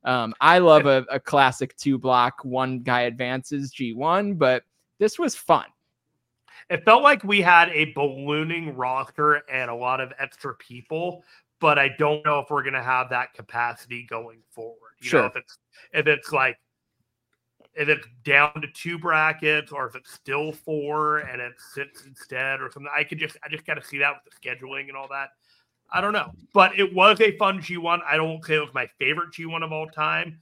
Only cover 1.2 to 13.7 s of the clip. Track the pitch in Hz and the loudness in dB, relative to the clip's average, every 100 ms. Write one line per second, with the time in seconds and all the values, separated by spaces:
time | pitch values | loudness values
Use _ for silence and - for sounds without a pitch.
1.2 | - 143 131 - 131 - 143 131 131 123 | 0 4 4 2 -8 -4 -4 -2 2 2
2.2 | 123 - 135 127 131 127 123 123 123 117 | 2 -2 -6 -4 -2 -4 -2 0 -2 -4
3.2 | 123 131 - 143 139 - 123 113 156 185 | -6 -6 -6 -8 -8 -8 -8 -4 0 0
4.2 | 208 180 135 127 _ _ _ _ 214 - | 0 2 2 2 _ _ _ _ -2 0
5.2 | 330 - - 151 - _ _ _ _ _ | -4 -4 0 0 0 _ _ _ _ _
6.2 | _ _ _ - - 170 214 240 285 277 | _ _ _ -20 -8 0 6 8 6 4
7.2 | 196 202 175 175 170 156 151 - 143 135 | 2 2 8 8 6 2 -2 0 -2 -2
8.2 | 143 151 160 170 160 127 127 131 131 - | -4 -2 -2 -6 -8 -6 -4 -4 -6 0
9.2 | 151 147 - 131 120 120 123 131 127 135 | 2 2 -2 -6 -4 -4 -2 -2 -6 -10
10.2 | 139 _ 139 123 - 123 _ 160 175 175 | -12 _ -14 -14 -18 -20 _ -8 -8 -10
11.2 | _ _ _ _ 160 143 139 127 151 151 | _ _ _ _ 4 4 2 2 0 0
12.2 | 151 147 135 143 135 135 123 127 127 127 | 0 -2 -2 -4 -4 -6 -2 -2 -2 -6
13.2 | 127 - 107 117 120 | -6 -12 -10 -6 -6